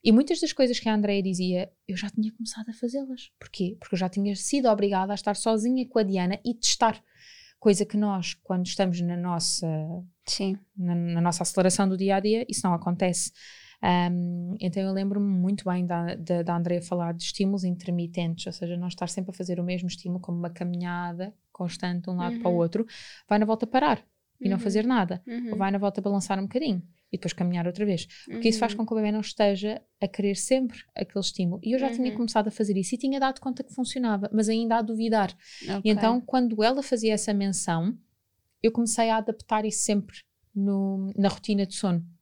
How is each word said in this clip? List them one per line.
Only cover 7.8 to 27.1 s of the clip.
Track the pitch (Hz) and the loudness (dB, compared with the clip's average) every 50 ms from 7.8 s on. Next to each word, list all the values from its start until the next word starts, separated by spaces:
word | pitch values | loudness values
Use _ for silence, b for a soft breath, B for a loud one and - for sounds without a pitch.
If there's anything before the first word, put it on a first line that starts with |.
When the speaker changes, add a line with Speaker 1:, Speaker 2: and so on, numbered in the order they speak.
| 208 | 2
Speaker 1:
que | 214 - | 0 0
nós, | 208 208 208 196 185 170 - - | 0 0 2 0 -2 -2 -6 -8
quando | _ _ - 185 180 180 | _ _ -2 0 0 0
estamos | 180 - - 196 185 175 175 | -2 0 0 2 2 2 0
na | 175 170 175 | -2 -2 -2
nossa, | 175 175 180 175 170 170 - - - 180 160 156 156 156 160 165 175 180 180 _ _ _ | -2 -2 -2 -2 0 0 -2 -2 -2 -2 -2 -2 -2 -4 -6 -8 -10 -10 -14 _ _ _
Speaker 2:
Sim. | - - - 196 190 196 196 _ _ _ | -8 -4 -2 -2 -2 -2 -4 _ _ _
Speaker 1:
na, | 202 180 175 175 | -4 -2 0 0
na | 170 170 170 170 170 | 0 0 0 2 2
nossa | 170 175 170 - 175 | 2 2 2 0 -4
aceleração | - - 190 185 185 180 - 196 190 | -2 2 4 4 4 4 4 2 2
do | 190 | 2
dia | 185 196 196 190 | 2 2 2 2
a | 196 | 2
dia, | 190 208 220 226 247 | 4 2 2 2 0
isso | - 208 - - | -4 -6 0 2
não | 185 175 | 2 0
acontece. | 170 - 175 180 175 190 180 175 - - - B B B B B B B B B B | 2 0 -2 0 2 2 2 2 0 -4 -6 B B B B B B B B B B
Ahm, | - 180 180 180 175 175 175 175 175 175 175 175 175 175 190 214 | 0 2 4 4 2 2 0 0 -2 -4 -4 -6 -6 -6 -6 -2
então | - 185 175 196 190 | -4 -2 -2 0 -2
eu | 190 190 | -2 -2
lembro-me | 190 196 196 202 202 202 | -2 -2 0 0 0 2
muito | 202 190 180 180 190 202 202 - 185 | 2 2 2 2 2 0 0 -2 -2
bem | 180 180 180 | -2 0 0
da, | 175 175 170 170 170 - | 0 0 -2 -2 -4 -4
da, | - 165 - 180 175 170 | -6 -2 0 0 0 2
da | 175 175 | 0 0
Andrea | 170 175 175 175 175 | 0 0 0 0 -2
falar | 175 - 175 175 170 170 170 | -2 -2 -2 -2 -2 -2 -4
de | 170 - | -4 -6
estímulos | - - - 196 190 202 196 180 | -8 -2 0 0 0 0 0 -2
intermitentes, | 180 180 175 - - 175 175 170 170 170 185 170 165 165 170 - | -2 -4 -4 -4 -4 -2 -2 -4 -4 -4 -4 -2 -2 -4 -6 -8
ou | 175 165 | -12 -8
seja, | - 175 170 175 | -8 -8 -6 -6
não | 175 175 | -4 -6
estar | 180 - - 180 | -6 -6 -6 -8
sempre | 175 - 202 185 190 | -6 -6 -6 -8 -8
a | 185 | -8
fazer | - 185 180 180 175 | -8 -6 -4 -4 -4
o | 175 | -2
mesmo | 180 180 180 180 180 | -4 -4 -4 -4 -6
estímulo, | 175 - - 175 175 180 | -8 -6 -6 -6 -6 -6
como | 180 - 175 | -6 -6 -6
uma | 170 170 170 | -4 -4 -6
caminhada | 170 - 190 175 175 175 175 175 175 175 175 175 170 175 185 202 208 _ _ _ | -6 -6 -6 -4 -4 -4 -4 -4 -4 -4 -6 -6 -6 -8 -10 -10 -10 _ _ _
constante | _ - 180 170 - - - 180 175 175 175 | _ -6 -6 -6 -6 -6 -4 -4 -4 -4 -4
de | 180 | -4
um | 180 | -4
lado | 180 175 175 240 233 | -2 -2 -2 -4 -2
para | 233 180 | 0 2
o | 175 | 2
Speaker 2:
Uhum. | 170 | 4
Speaker 1:
outro, | 170 170 170 208 226 220 B B B B B B B | 2 2 2 0 -2 -2 B B B B B B B
vai | _ 208 214 | _ 2 2
na | 214 | 4
volta | 214 220 220 240 | 2 2 0 0
parar | 220 - 262 294 294 220 - _ _ _ _ _ _ _ _ | 0 2 4 4 4 2 0 _ _ _ _ _ _ _ _
e | 254 | 0
não | 240 240 | 0 0
Speaker 2:
Uhum. | 233 233 | 2 0
Speaker 1:
fazer | 208 - 214 220 | 2 2 2 2
nada, | 247 254 233 185 175 185 180 _ | 4 4 4 2 2 -2 -8 _
Speaker 2:
Uhum. | 247 233 240 247 226 | -8 -8 -6 -6 -4
Speaker 1:
ou | 208 | -2
vai | 190 190 196 | 0 0 0
na | 196 | 0
volta | 196 202 202 196 208 | 0 0 0 -2 0
balançar | 190 202 202 196 185 - 196 190 | -2 0 0 0 0 -2 -2 -2
um | 196 | -2
bocadinho | 202 - 254 320 277 202 180 - - _ _ _ _ | -2 -2 -2 0 0 -2 -2 -4 -8 _ _ _ _